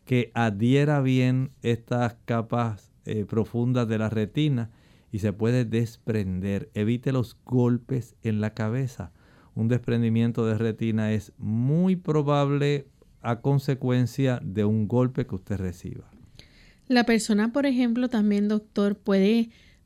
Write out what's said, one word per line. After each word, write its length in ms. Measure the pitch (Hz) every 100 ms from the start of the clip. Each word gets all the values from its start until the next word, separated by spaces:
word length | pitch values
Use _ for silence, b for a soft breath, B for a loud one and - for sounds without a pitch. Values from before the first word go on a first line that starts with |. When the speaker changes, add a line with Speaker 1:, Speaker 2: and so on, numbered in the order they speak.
| -
Speaker 1:
que 260 | 123 113
adhiera 680 | 120 113 101 117 135 147 147
bien 500 | 131 127 127 127 131 -
estas 540 | 117 117 - 120 120 -
capas, 720 | - 117 113 120 117 101 - _
eh, 220 | - 107 98
profundas 640 | 113 104 117 120 123 113
de 80 | 110
la 120 | 110
retina 640 | 110 104 147 151 127 113 b b b b
y 80 | 101
se 140 | 104
puede 320 | 98 110 127 117
desprender. 1080 | 113 117 - - 110 95 90 98 98 -
Evite 380 | 104 104 120 135
los 260 | 131 117 -
golpes 720 | - 127 120 120 - 127 - _
en 160 | 113 107
la 140 | 107
cabeza. 580 | - 110 123 131 - 90 b b b b
Un 140 | - 113
desprendimiento 800 | 120 123 117 117 113 117 117 110
de 120 | 107
retina 540 | 113 107 113 110 107
es 220 | 107 - -
muy 600 | 104 110 131 160 185 180
probable 920 | 170 151 143 143 139 143 143 143 - _ _ _
a 200 | 117 120
consecuencia 1000 | 139 139 - 127 127 123 123 - 135 120
de 220 | 98 95
un 240 | 104 110 104
golpe 400 | 120 127 127 -
que 80 | 92
usted 220 | - 95
reciba. 520 | 92 87 90 - - - - b b b b b -
Speaker 2:
La 180 | 247 240
persona, 460 | 226 226 208 226
por 140 | 285 277
ejemplo, 420 | 254 247 233 254
también, 400 | 233 208 202 208
doctor, 500 | 214 214 - 202 208
puede 520 | - 196 196 226 226 B B B